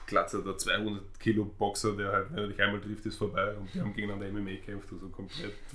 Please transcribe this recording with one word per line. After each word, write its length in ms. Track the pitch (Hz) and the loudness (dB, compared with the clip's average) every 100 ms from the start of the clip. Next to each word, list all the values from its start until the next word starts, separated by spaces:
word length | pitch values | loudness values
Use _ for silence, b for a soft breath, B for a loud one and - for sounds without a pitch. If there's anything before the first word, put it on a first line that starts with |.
| - | 2
glatzer 520 | 98 85 104 95 95 | 4 4 0 -2 0
zweihundert 600 | 107 98 107 101 - - | 2 4 2 -2 -8 0
Kilo 260 | 113 107 101 | 4 4 4
Boxer, 500 | - 104 101 107 101 | 2 0 2 0 2
der 160 | 98 | 2
halt, 200 | 101 95 | 2 2
wenn 120 | 165 | -2
er 40 | 101 | -2
dich 140 | 98 | 4
einmal 200 | 101 104 | 4 2
trifft, 240 | 104 107 110 | -2 -4 -4
ist 100 | - | -2
vorbei. 400 | 104 92 101 104 | 0 2 2 0
Und 180 | 95 | -4
die 80 | 185 | -2
haben 120 | 107 | -2
gegeneinander 340 | 104 104 98 98 | 0 -2 -2 -4
M 100 | 101 | -2
M 100 | 98 | -4
A 20 | |
gekämpft, 400 | 95 - 101 - | -4 -6 -8 -8
also 180 | 95 95 | -10 -8
komplett 440 | 90 95 156 101 - - | -8 -8 -8 -8 -8 -8